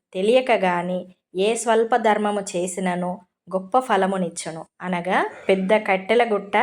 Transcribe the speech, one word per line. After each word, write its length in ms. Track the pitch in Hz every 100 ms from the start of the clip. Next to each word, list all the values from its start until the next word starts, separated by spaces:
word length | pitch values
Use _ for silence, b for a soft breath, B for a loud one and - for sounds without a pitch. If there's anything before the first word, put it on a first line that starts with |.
| _
తెలియక 380 | 185 202 254 254
గాని 640 | 214 185 175 180 180 180 - _ 180
ఏ 200 | 202 226
స్వల్ప 400 | 240 220 226 247
ధర్మము 460 | 220 208 208 208
చేసినను 800 | 196 175 185 190 185 175 180 180 _ _ - 185
గొప్ప 240 | 190 254
ఫలమునిచ్చును. 880 | 254 196 190 190 170 165 165 160 - -
అనగా, 480 | 180 180 175 226 415 - -
పెద్ద 240 | 190 190
కట్టెల 600 | 214 214 190 190 226 233
గుట్ట 220 | 202 190 208